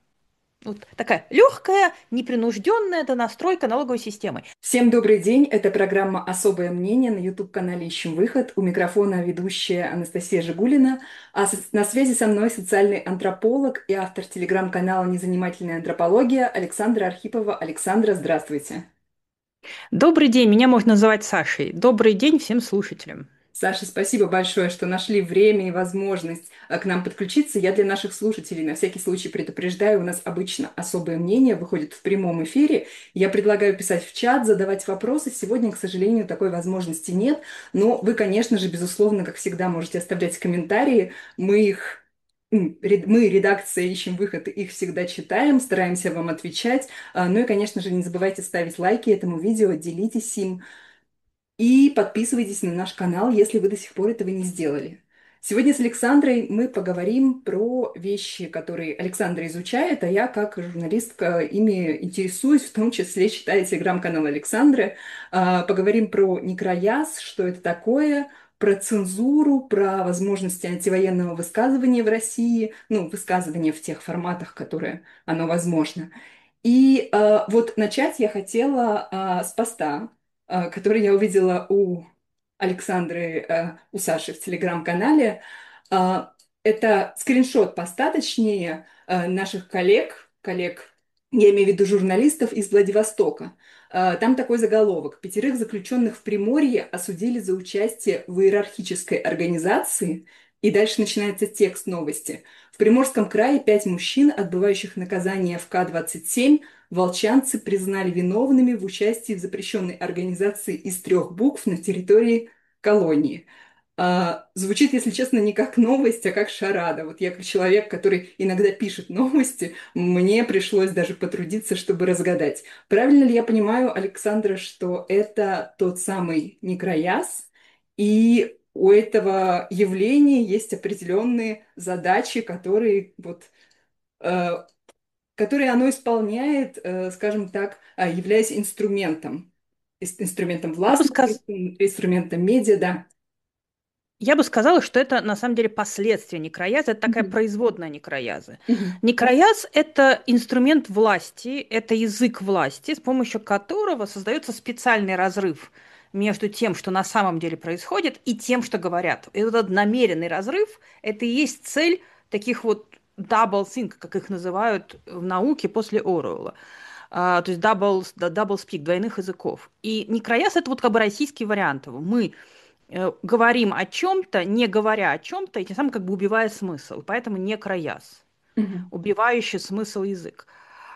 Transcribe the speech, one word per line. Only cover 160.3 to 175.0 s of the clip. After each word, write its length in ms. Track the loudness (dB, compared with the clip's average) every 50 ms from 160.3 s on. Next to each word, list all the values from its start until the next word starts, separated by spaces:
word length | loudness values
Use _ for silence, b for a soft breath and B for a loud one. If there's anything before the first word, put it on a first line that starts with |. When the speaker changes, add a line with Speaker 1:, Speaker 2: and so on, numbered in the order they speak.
| -4 -4 -4 -4 -2 -2 -2 -2 -4 _ b b b b
Speaker 1:
это 240 | b -8 -6 -4 -4
и 40 | -2
есть 360 | 0 0 -2 -2 -4 -10 -14
цель 380 | -6 -2 0 2 2 0 0 b b b b b b
таких 340 | -8 -6 -4 -4 -4 -4 0
вот 300 | -2 -2 -2 -4 _ -20 _ _ _ _ -12
double 480 | -4 0 2 2 2 2 2 -2 -2
think, 280 | -4 -6 -8 -8 -8 -10 _
как 180 | -18 -8 -8
их 140 | -8 -6 -6
называют 720 | -10 -6 -6 -6 -4 -2 0 0 0 -2 -6 _ -20 -20 _ -18
в 160 | -14 -8 -6
науке 440 | -4 -2 0 0 0 0 0 -2 -4
после 320 | -4 -4 -4 -2 -4 -4
Оруэлла. 540 | -2 0 -2 -2 -2 -4 -6 -8 -10 -12 -14 B B B B B B B B B B B
А, 320 | -6 -2 0 2 2 0
то 100 | 0 -2
есть 120 | -4 0 2
double, 420 | 2 2 2 2 0 0 0 -2 -6 -10 -6
да, 120 | -6 -4
double 280 | -2 -2 -2 -2 -4 -6
speak, 260 | -8 -10 -12 -10 -4
двойных 340 | -2 -2 -2 -2 -4 -6 -8
языков. 540 | -8 -8 -10 -8 -8 -8 -8 -8 -14 _ _ _
И 240 | -8 -6 -6 -6 -4 -4
некрояз — 460 | -4 -4 -2 0 0 0 0 2 0 0
это 120 | -2 -2
вот 100 | -4 0
как 120 | 0 2
бы 80 | 2 4
российский 460 | 2 2 0 -2 -6 -6 -6 -8 -4
вариант 420 | -4 -2 0 0 -2 -2 -4 -8 -14
его. 120 | -12 -10
Мы, 340 | -6 -2 0 0 -2 -2 b b b b b b b b b b _ _
э, 220 | -8 -4 -4 -4 -4 -6 -4
говорим 500 | 0 2 4 6 6 4 4 2 0 0
о 120 | -2 -4
чем-то, 580 | -6 -4 -4 -2 0 0 0 -2 -2 -2 -2 -2
не 240 | 0 0 0 0 2
говоря 440 | 2 0 2 2 0 0